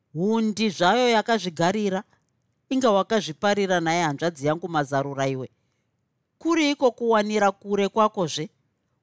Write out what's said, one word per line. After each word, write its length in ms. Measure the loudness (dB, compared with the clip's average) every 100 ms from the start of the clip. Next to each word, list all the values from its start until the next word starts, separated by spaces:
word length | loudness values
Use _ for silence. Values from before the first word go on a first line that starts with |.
| _
Hundi 560 | -4 -2 0 0 0 -2
zvayo 400 | 2 2 4 2
yakazvigarira, 920 | 2 2 -2 -2 -2 0 0 -2 -4 -8 _ _ _ _ _ -6
inga 220 | 0 2
wakazviparira 880 | 2 2 -2 -2 -2 0 0 0 0
naye 240 | 0 0
hanzvadzi 440 | 0 -2 -4 -2 -2
yangu 200 | -2 -2
Mazarura 600 | -4 -2 -2 -4 -4 -4
iwe. 220 | -4 -10 _ _ _ _ _ _ _ _ _
Kuriko 540 | -2 0 0 2 0
kuwanira 600 | 0 0 2 2 2 2
kure 380 | 0 -4 -2 0
kwakozve? 600 | 2 0 0 -4 -4 -10 _ _ _ _ _